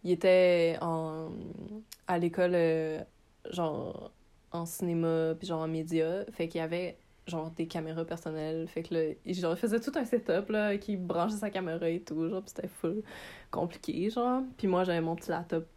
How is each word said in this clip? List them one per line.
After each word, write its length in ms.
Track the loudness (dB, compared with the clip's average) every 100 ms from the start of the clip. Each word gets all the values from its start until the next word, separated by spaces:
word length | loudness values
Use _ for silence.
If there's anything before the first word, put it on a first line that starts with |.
il 80 | 2
était 640 | 4 8 8 8 8 4 2
en, 480 | -2 -2 -2 -6 -8 -10 -10 -12 -12 -14 -16 -14 -2
à 100 | 0
l'école, 360 | 2 2 4 6
euh, 480 | 4 4 0 -4 -8 _ _ _ -10
genre, 600 | -2 -2 -2 -6 -8 -12 _ _ _ _
en 140 | -8 -6
cinéma, 720 | -4 0 2 2 2 2 -2
puis 120 | -4
genre, 140 | -4
en 60 | -2
média. 580 | -4 0 0 2 0 -6
Fait 160 | -4 -4
qu'il 120 | -2
y 40 |
avait, 340 | -2 -2 -4 -8 _ _ -8
genre, 240 | -6 -6
des 160 | -4 -4
caméras 380 | -4 -4 -4 -4
personnelles. 640 | -6 -6 -4 -4 -4 -4
Fait 120 | -6
que 100 | -2
là, 200 | 0 0 -2 -4
il, 100 | -2
genre, 160 | 0
il 40 | 0
faisait 220 | 2 2
tout 120 | 0 -2
un 100 | 0
setup, 440 | 0 2 0 2
là, 280 | 0 2 0
qui 180 | -2 -4
branchait 380 | 0 0 0 0
sa 140 | -4
caméra 400 | -4 -4 0 0
et 100 | -2
tout, 260 | -2 -2 0
genre, 120 | -2
pis 80 | -6 -8
c'était 120 | -8
full 340 | -4 -2 -2 -6 -14 -16 -16 -8
compliqué, 580 | -2 -2 -4 -6 -2 0
genre. 320 | 2 2 2 -2 0
Puis 100 | 2
moi, 160 | 4
j'avais 180 | 4 2
mon 140 | 0 -2
petit 140 | -2
laptop 380 | -4 0 -2 -2